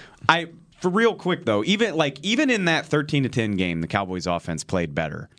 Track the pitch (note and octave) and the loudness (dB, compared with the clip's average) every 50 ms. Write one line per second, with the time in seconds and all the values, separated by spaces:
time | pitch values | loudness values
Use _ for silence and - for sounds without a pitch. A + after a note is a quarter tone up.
0 | - - - - - - D#3+ E3+ E3 E3 - - - _ _ - - F3+ F3 G#3+ | -10 -16 -20 0 2 2 2 2 0 -6 -12 -20 -20 _ _ -4 -2 2 4 4
1 | A#3 A3+ G3+ - - F3 F3 C#3 - A2+ G#2+ G#2 G#2+ E3+ G3+ G#3 A#3 G#3 D3+ D#3 | 4 4 2 0 -2 -2 -2 0 0 2 2 2 2 2 2 2 2 0 2 0
2 | D#3 C#3 C#3 C#3+ D3 G3 A3+ C#4+ D#4 C4 B3 G#3 F3+ E3+ D#3+ C#3+ - - - D3+ | 0 0 -2 -4 -4 0 0 2 2 2 2 2 2 2 0 0 0 0 0 -2
3 | D3 D3 D3+ C#3+ C3+ A2+ - B2 A2 G#2+ G2+ F#2 F#2 F2+ E2+ E2 E2 - - G2+ | 0 0 0 0 0 0 0 0 0 0 0 0 0 0 -2 -2 -2 -2 -2 -2
4 | G2+ F#2 F#2 F2+ E2 F2+ F2 E2 - - E2 D#2 - - - F#2 E2+ D2+ C#2+ D#2+ | -2 -2 -4 -4 -2 -2 -2 -2 -4 -6 -6 -8 -6 -2 -2 -2 -2 -2 -2 -4
5 | D#2+ D2+ D#2 E2 E2 - _ | -4 -4 -6 -10 -12 -14 _